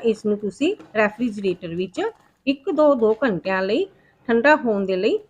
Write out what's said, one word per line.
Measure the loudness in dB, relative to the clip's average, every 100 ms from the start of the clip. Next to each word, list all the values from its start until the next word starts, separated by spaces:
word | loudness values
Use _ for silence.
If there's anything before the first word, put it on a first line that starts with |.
ਇਸ | -2 0 -2
ਨੂੰ | -2
ਤੁਸੀਂ | -4 -2 -2 -2 -6 -2
ਰੈਫਰੀਜਰੇਟਰ | 0 0 -6 -2 -4 -4 -6
ਵਿੱਚ | -6 -6 -4 -6 -6 _ _ -4
ਇੱਕ | -4 -2
ਦੋ, | 2 4
ਦੋ | 4 2 2
ਘੰਟਿਆਂ | 0 -2 -2 -2
ਲਈ | 0 -2 -2 _ _ _ -2
ਠੰਡਾ | 2 4 4
ਹੋਣ | 2 -2 -2
ਦੇ | 0
ਲਈ | 0 -2